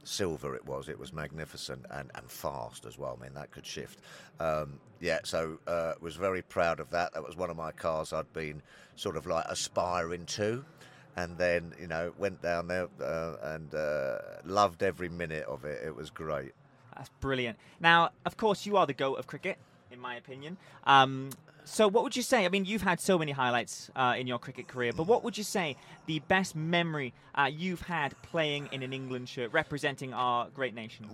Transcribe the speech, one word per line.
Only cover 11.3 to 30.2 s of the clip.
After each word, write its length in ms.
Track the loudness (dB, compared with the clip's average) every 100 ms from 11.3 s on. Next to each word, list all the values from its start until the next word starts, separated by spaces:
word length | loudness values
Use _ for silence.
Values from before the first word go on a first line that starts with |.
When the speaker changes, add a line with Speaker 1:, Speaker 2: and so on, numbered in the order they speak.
| 2
Speaker 1:
then, 380 | 4 4 0 -8
you 60 | -6
know, 260 | -4 -4 -2
went 240 | -4 -2
down 260 | 0 0 0
there, 200 | -2 -2 -4
uh, 360 | -4 -2 -2 -6
and, 320 | -6 -8 -6 -2
uh, 420 | 0 0 0 -4 -8 -12 0
loved 360 | 4 4 4
every 280 | 0 0 -4
minute 360 | -4 -4 -4 -4
of 180 | -6
it. 200 | -6 -6 -6
It 100 | -8
was 140 | -10
great. 440 | -8 -4 -4 -6 -12 -20 -20 -20 -16
Speaker 2:
That's 140 | -16 -6
brilliant. 400 | -2 0 -2 -6 -14 4
Now, 300 | 8 10 8 2 -6
of 100 | 2
course, 300 | 2 2 2
you 120 | 4
are 100 | 4
the 60 |
goat 260 | 4 0 0
of 80 | -4
cricket, 320 | -8 -6 -6 -10 -20 -20
in 80 | -12
my 160 | -10 -10
opinion. 420 | -12 -14 -12 -12 -16 0 8
Um, 440 | 10 8 4 -6 -10 -18 -20 -2
so 220 | 4 6
what 160 | 6
would 120 | 2 0
you 60 |
say? 240 | 4 4 6
I 40 |
mean, 160 | 4 2
you've 160 | 0
had 180 | 2 2
so 180 | 4 4
many 140 | 4
highlights, 580 | 0 2 2 0 -6 -8 2
uh, 200 | 2 2
in 100 | 0
your 100 | -4
cricket 300 | -6 -12 -8
career, 240 | -2 0
but 160 | 2 4
what 160 | 4
would 140 | 4 -4
you 80 | -2
say 320 | 0 0 -2 -10 -12 -4
the 120 | -2
best 380 | 4 4 4 -2
memory, 560 | 2 4 2 0 -4 -8 -6 0
uh, 140 | 0
you've 320 | 0 -4 -4
had 380 | -4 -2 -2 -4
playing 460 | -4 0 2 0 -4
in 100 | -6
an 80 | -6
England 380 | -6 -6 -6 -6
shirt, 240 | -6 0
representing 600 | 0 0 0 -2 -2 -6
our 360 | -2